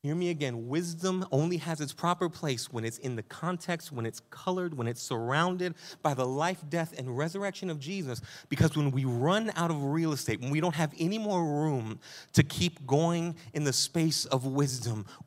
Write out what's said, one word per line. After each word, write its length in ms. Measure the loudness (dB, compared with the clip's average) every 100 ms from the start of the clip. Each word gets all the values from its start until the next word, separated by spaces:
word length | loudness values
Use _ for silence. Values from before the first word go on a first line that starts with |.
Hear 140 | 0 0
me 140 | 0
again. 400 | 0 -2 -2 -2
Wisdom 560 | -2 -2 -2 0 0 2
only 280 | 2 2 0
has 240 | -2 -4
its 100 | -4
proper 380 | 0 0 2 0
place 420 | 0 -2 -2 -2
when 140 | -4 -4
it's 140 | -4
in 180 | -6 -6
the 60 |
context, 680 | -8 -6 -4 -4 -2 -4 -4
when 140 | -4 -4
it's 160 | -6 _
colored, 440 | -6 -2 0 -2
when 140 | -2 -2
it's 140 | -2
surrounded 760 | -2 -2 2 4 2 2 -2 -4 -14 -2
by 120 | -2
the 120 | 0 0
life, 380 | 2 0 -2 -4
death, 240 | -2 -2 -4
and 200 | -6 -2
resurrection 520 | -2 -2 -4 -4 -6
of 120 | -4
Jesus. 400 | -4 -4 -4 -6 -8 -16 -6
Because 300 | 4 6 6
when 140 | 2
we 120 | 2
run 480 | 0 2 2 2 0 0
out 140 | 0
of 120 | 0
real 300 | 0 0 0
estate, 260 | 0 -2 -2
when 120 | 0
we 100 | 2
don't 140 | 2 2
have 180 | 0 0
any 200 | -2 0
more 260 | 0 0
room 560 | 2 2 2 0 -2 -6 -12 -20 2
to 120 | 4
keep 440 | 4 4 0 0 2
going 480 | 4 4 2 -2 -6 -6
in 120 | 0 2
the 80 |
space 500 | 2 0 2 2 2
of 220 | 0 0 2
wisdom, 600 | 2 2 0 -2 -4 -6 -14